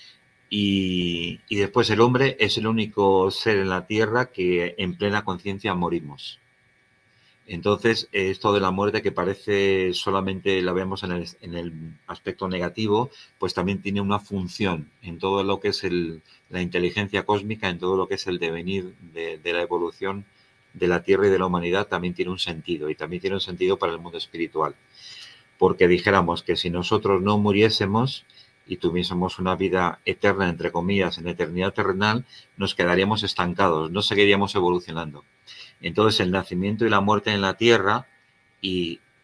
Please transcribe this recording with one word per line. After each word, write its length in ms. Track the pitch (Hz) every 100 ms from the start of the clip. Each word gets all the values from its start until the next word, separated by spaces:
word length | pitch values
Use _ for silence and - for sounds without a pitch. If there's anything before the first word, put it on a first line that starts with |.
| - - _ _ _
Y, 920 | 104 101 98 95 90 87 85 85 87 -
y 80 | 104
después 320 | 98 123 110
el 140 | 107
hombre 340 | 120 127 135 -
es 180 | 107 117
el 80 | 107
único 640 | 113 104 104 98 95 95
ser 260 | - 113 104
en 140 | 95
la 160 | 92 92
tierra 460 | 107 107 117 123
que 420 | - 90 87 87 -
en 220 | 95 87
plena 260 | 101 104
conciencia 500 | 101 90 101 98 107
morimos. 680 | 90 87 85 76 71 - - _ _ _ _ _ _ _ _ _ _ -
Entonces, 600 | 85 101 104 117 113 -
eh, 180 | 101 95
esto 220 | 95 110
de 80 | 101
la 100 | 95
muerte 320 | 92 101 107
que 100 | 101
parece 800 | 90 87 98 - 101 98 95 92
solamente 720 | 90 - 98 95 95 98 95
la 100 | 92
vemos 300 | 90 92 95
en 100 | 95
el, 140 | 87 85 -
en 140 | 87
el 440 | 85 85 80 80 80 -
aspecto 420 | 87 - 90 95
negativo, 640 | 92 87 87 110 104 127 - - _
pues 160 | 92
también 280 | - 90 98
tiene 180 | 101 101
una 200 | 98 101
función 680 | - 101 90 - 101 85 73 _
en 160 | 95 85
todo 240 | 95 98
lo 160 | 95 98
que 80 | 104
es 140 | 95
el, 380 | 95 87 82 80 - _ _
la 140 | 90
inteligencia 640 | 90 90 87 107 101 98
cósmica, 440 | - 104 101 107 98
en 100 | 85
todo 180 | 90 95
lo 100 | 92
que 60 |
es 120 | 95 -
el 100 | 90
devenir 560 | 85 82 87 98 90 - 87
de, 260 | 82 82 80
de 140 | 82
la 100 | 85
evolución 640 | 87 87 85 - 95 98 98 _ _ _ _
de 120 | - 90
la 140 | 87
Tierra 240 | 87 95 101
y 40 |
de 80 | 95
la 60 | 92
humanidad, 420 | 90 85 95 104
también 260 | 90 90
tiene 160 | 87 90
un 80 | 92
sentido, 500 | - 82 78 82 76
y 60 |
también 260 | 76 78 87
tiene 160 | 95 98
un 40 |
sentido 380 | 90 87 92 98
para 140 | 92
el 60 | 82
mundo 200 | 87 82
espiritual. 580 | - 85 82 78 76 - _ - - - - - _ _
Porque 300 | 92 87 87
dijéramos 540 | 87 104 98 85 85
que 140 | - 87
si 140 | 90
nosotros 500 | 87 90 107 104 98
no 160 | 95 104
muriésemos 840 | 104 101 107 - 98 107 127 - - - - _ -
y 100 | 90
tuviésemos 600 | 87 87 87 90 90 -
una 180 | 92 92
vida 440 | 95 92 90 -
eterna, 440 | - 90 104 95 92
entre 240 | 82 85
comillas, 460 | 85 87 98 90 85
en 100 | 85
eternidad 460 | 87 82 87 95
terrenal, 500 | 104 98 95 107 110 135 - - -
nos 180 | 98
quedaríamos 480 | - 87 87 98 110
estancados, 680 | 101 - 87 87 95 80 80
no 100 | 90
seguiríamos 520 | 101 101 101 101 98
evolucionando. 680 | 101 90 90 87 82 80 71 - _ - - - _
Entonces, 400 | 85 82 107 98
el 100 | 92
nacimiento 560 | 95 92 90 98 107 113
y 40 |
la 100 | 104
muerte 320 | 98 104 107
en 80 | 104
la 140 | 98 92
Tierra 500 | 117 113 98 113 - _ _ _ _ _
y 400 | 98 92 85 - _ _